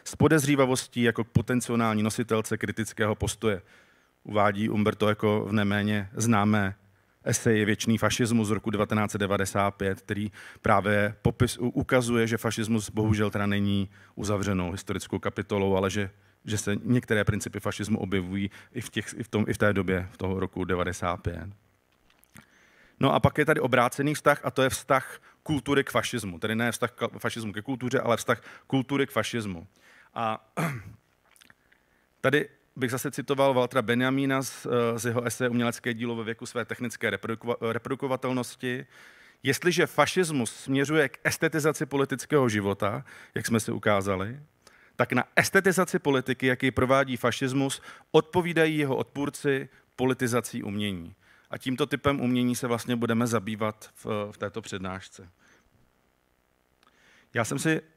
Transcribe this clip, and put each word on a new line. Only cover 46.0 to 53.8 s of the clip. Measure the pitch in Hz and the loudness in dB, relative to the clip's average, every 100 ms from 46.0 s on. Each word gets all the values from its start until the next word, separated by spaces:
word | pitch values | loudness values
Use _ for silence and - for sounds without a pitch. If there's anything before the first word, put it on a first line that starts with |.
| 147 131 131 123 131 | 2 2 0 0 0
jak | 123 | 2
ji | 131 | 0
provádí | - 127 135 135 120 | 2 4 4 2 0
fašismus, | - - 131 135 135 - - - - | 0 0 -2 0 -2 -4 -12 -20 2
odpovídají | 160 - 180 170 165 160 151 | 4 4 0 0 2 2 2
jeho | 139 117 | 0 0
odpůrci | 120 139 143 - 143 135 139 _ _ - | -4 -4 -6 -2 0 0 -4 _ _ 0
politizací | 127 123 120 120 - 117 | 0 2 0 0 -2 -6
umění." | 104 101 104 92 85 - _ _ _ | -6 -4 -4 -4 -8 -16 _ _ _
A | - | -8
tímto | 135 127 143 | -4 -2 -2
typem | 143 143 139 | 0 0 0
umění | 123 123 123 120 | 0 2 0 0
se | 127 | -2
vlastně | 117 - 120 | -2 -2 -2
budeme | 117 113 120 | 0 0 0
zabývat | 113 98 107 110 - | 0 -2 -4 -4 -6